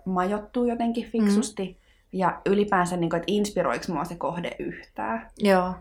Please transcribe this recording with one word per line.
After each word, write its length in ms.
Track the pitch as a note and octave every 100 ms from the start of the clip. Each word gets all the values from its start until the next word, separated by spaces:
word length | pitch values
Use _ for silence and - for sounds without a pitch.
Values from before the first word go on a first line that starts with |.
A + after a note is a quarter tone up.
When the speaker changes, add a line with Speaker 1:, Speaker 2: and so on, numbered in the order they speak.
Speaker 1:
majoittua 600 | - F#3 F#3 G#3 G#3 B3 A#3+
jotenkin 380 | A#3 A#3 A#3
Speaker 2:
Mm. 60 | A3
Speaker 1:
fiksusti, 680 | A#3 G#3 G3+ - - F#3 - _ _ _
ja 280 | F#3 F3+ - -
ylipäänsä, 500 | G3+ G3+ F#3+ F3 F3+
niinku, 200 | E3 E3+
että 80 | E3+
inspiroiko 580 | G#3 G#3 - D3 B2 -
mua 120 | D#3
se 100 | C#3
kohde 360 | E3+ C#3 F3 E3+ -
yhtään. 720 | E3+ - - - G#3 A3+ - -
Speaker 2:
Joo. 340 | G3+ F#3+ F3+ F#3